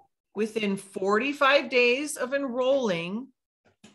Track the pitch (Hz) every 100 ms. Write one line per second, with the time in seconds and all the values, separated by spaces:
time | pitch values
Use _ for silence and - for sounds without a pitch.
0 | _ _ _ - 220 226 208 196 - -
1 | 190 214 269 285 277 285 254 254 240 254
2 | 294 - 240 277 277 240 254 277 233 170
3 | 170 214 262 _ _ _ _ _ -